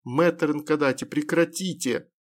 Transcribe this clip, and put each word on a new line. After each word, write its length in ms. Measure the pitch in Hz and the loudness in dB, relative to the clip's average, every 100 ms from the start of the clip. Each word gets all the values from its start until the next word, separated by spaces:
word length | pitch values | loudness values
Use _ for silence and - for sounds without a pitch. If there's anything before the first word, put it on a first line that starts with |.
«Мэтр 480 | 123 127 170 170 151 | -6 2 2 2 0
Инкадати, 520 | 147 147 151 143 127 | -2 0 2 2 0
прекратите!» 1040 | 131 147 147 165 170 - 190 151 127 117 - _ | -4 -4 0 2 2 0 -6 -4 -2 -2 -6 _